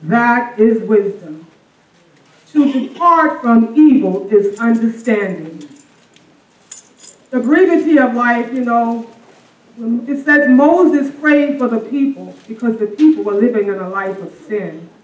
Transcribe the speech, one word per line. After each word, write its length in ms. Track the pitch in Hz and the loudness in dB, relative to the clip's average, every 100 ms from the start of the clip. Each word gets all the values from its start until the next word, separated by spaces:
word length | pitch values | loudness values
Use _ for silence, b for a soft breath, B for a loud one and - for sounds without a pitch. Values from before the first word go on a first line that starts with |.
that 580 | 156 226 240 240 - - | -2 0 2 0 -2 0
is 220 | 226 226 | 2 2
wisdom. 640 | 185 214 196 - 165 156 165 _ _ _ _ _ _ _ _ _ _ | 0 0 0 -8 -16 -20 -20 _ _ _ _ _ _ _ _ _ _
To 180 | 302 277 | 0 0
depart 680 | 262 - - 349 339 311 - | 0 -6 -2 2 4 2 -2
from 340 | 240 233 220 | 2 2 2
evil 540 | 285 302 262 190 190 190 | 4 6 6 2 -4 0
is 280 | 214 196 202 | 0 0 -2
understanding." 1080 | 233 226 226 - - 214 196 175 156 165 - - _ _ _ _ _ _ _ _ _ - _ _ - - _ | -2 0 -2 -4 -4 -2 -2 -8 -12 -16 -20 -20 _ _ _ _ _ _ _ _ _ -20 _ _ -20 -20 _
The 100 | 254 | -6
brevity 580 | 226 320 370 330 302 302 | 0 2 4 2 2 2
of 160 | 247 | 2
life, 380 | 233 240 233 233 | 0 -2 -2 -2
you 80 | 254 | -6
know, 480 | 240 233 233 233 226 - _ _ _ _ _ - 226 240 - | -2 0 -2 -4 -10 -20 _ _ _ _ _ -12 -6 -6 -4
it 160 | 277 | -6
says 240 | 294 294 262 | 0 2 4
Moses 600 | 254 294 349 349 285 262 - | 4 4 4 4 2 -2 -4
prayed 400 | 302 294 285 - | 2 2 2 -2
for 80 | 247 | -2
the 140 | 226 | -4
people 560 | - 277 277 269 - - - | -4 -2 -2 -4 -12 -20 -18
because 320 | 226 240 220 | -6 -4 -2
the 80 | 208 | -4
people 380 | - 311 311 | 2 2 2
were 100 | 202 | 0
living 340 | 202 240 220 202 | 0 0 0 -2
in 100 | 190 | -4
a 80 | 185 | -6
life 320 | 190 190 196 | -6 -6 -8
of 100 | 165 - - | -12 -18 -10
sin. 420 | 214 175 160 175 _ | -8 -8 -14 -20 _